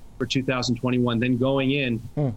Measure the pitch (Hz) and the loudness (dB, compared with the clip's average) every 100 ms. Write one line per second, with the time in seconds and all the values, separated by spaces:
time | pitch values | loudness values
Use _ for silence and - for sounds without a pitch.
0 | - - 131 135 131 127 123 117 127 123 | -14 -6 -2 0 0 0 0 -2 0 2
1 | 120 117 123 120 131 139 131 143 127 113 | 2 2 2 2 2 2 2 0 0 -2
2 | - - 139 | -4 -2 -2